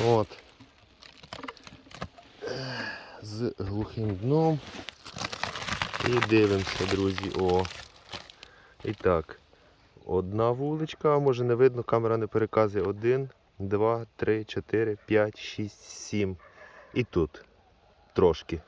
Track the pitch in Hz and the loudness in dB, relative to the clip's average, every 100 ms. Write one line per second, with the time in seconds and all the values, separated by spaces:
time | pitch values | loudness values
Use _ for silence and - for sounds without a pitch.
0 | 117 113 104 - - - - _ _ _ | 4 4 2 -6 -20 -20 -20 _ _ _
1 | - - - - - - - - - - | -20 -20 -18 -14 -14 -16 -20 -20 -20 -16
2 | - - - - - 127 131 120 - - | -14 -16 -20 -12 -10 -8 -8 -8 -8 -10
3 | - - 104 104 120 - 98 104 107 - | -16 -16 -12 -4 -4 -4 -4 -4 -4 -4
4 | 107 92 120 151 160 151 - - - - | -4 -2 0 2 2 0 -6 -14 -14 -16
5 | - - - - - - - - - - | -16 -10 -10 -8 -8 -6 -6 -4 -4 -2
6 | 123 123 110 110 104 98 95 - 92 95 | 0 0 4 4 6 4 0 -2 -2 0
7 | 98 95 95 87 92 90 92 - - - | 0 -2 -4 0 2 2 0 -6 -16 -20
8 | - - - - - - - - - 107 | -18 -16 -16 -20 -20 -20 -20 -10 -8 -2
9 | 95 85 - - _ _ _ _ _ - | 2 2 0 -12 _ _ _ _ _ -16
10 | - 90 92 107 117 123 147 156 160 - | -2 -2 0 0 0 0 -2 -2 -4 -2
11 | 151 147 139 120 123 120 131 123 - 117 | 2 4 4 2 2 6 4 4 0 2
12 | 113 113 110 110 107 110 107 101 92 104 | 2 0 0 0 2 2 2 2 -2 0
13 | 117 131 135 - _ - 98 104 110 117 | 0 0 -2 -10 _ -10 -4 2 2 0
14 | 110 - 110 110 107 - - 104 110 104 | -4 -4 0 0 -2 -8 -2 0 0 -2
15 | - 107 104 - - - 104 - - - | 2 4 4 0 -10 -8 -8 -10 -18 -16
16 | - 104 98 90 - - - - - 131 | -6 -2 -2 -4 -14 -20 -20 -20 -6 -4
17 | 120 87 78 - - _ _ _ _ _ | 0 0 0 -2 -20 _ _ _ _ _
18 | _ - 90 78 - 80 | _ 4 4 4 -4 -10